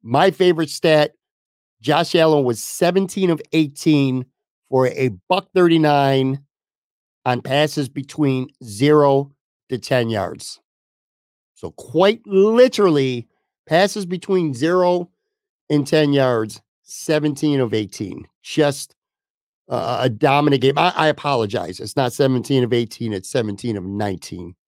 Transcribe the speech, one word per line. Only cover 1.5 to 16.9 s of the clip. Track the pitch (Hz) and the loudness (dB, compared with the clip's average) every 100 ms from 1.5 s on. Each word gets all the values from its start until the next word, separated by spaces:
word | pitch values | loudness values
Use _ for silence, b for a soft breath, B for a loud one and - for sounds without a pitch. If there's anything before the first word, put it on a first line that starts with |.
| _ _ _ | _ _ _
Josh | 107 151 170 170 | -2 0 2 2
Allen | 160 151 123 | 4 4 2
was | 113 | -2
seventeen | - - 170 180 190 - 185 | -8 -2 0 0 -2 -2 0
of | 160 - | -2 -2
eighteen | 160 151 - - 147 139 127 127 _ _ _ _ | -2 -2 -2 2 2 2 -2 -6 _ _ _ _
for | 131 127 | 2 2
a | 131 131 92 _ | 0 -4 -4 _
buck | 185 190 | -4 -2
thirty-nine | 185 175 165 151 143 139 135 131 139 _ _ _ _ _ _ _ _ 127 | 2 4 4 4 4 2 2 0 -4 _ _ _ _ _ _ _ _ -4
on | 123 | -4
passes | 131 139 151 151 135 | -2 0 0 -2 -6
between | 147 127 - 147 131 127 _ | -8 -12 -2 0 0 -6 _
zero | 123 101 143 151 143 139 139 _ _ _ _ | -16 0 4 6 6 2 0 _ _ _ _
to | 123 | -10
ten | - 131 113 | -2 -2 0
yards. | 110 87 78 - - _ _ _ _ _ _ _ _ _ _ | -2 -4 -8 -16 -20 _ _ _ _ _ _ _ _ _ _
So | 87 | -16
quite | - - 156 190 226 - | -16 -6 2 2 0 -2
literally, | 190 208 226 254 - 196 147 131 123 117 _ _ _ _ | 2 4 6 4 4 2 2 0 -4 -10 _ _ _ _
passes | 160 196 214 185 | 2 2 -2 -8
between | 180 - 190 160 | -8 -2 0 0
zero | 123 160 185 180 180 180 _ _ _ _ _ _ | -2 0 2 2 0 -4 _ _ _ _ _ _
and | 147 135 | -2 2
ten | 156 151 | 2 2
yards, | 143 131 120 110 - _ _ | 2 2 0 -4 -10 _ _
seventeen | _ | _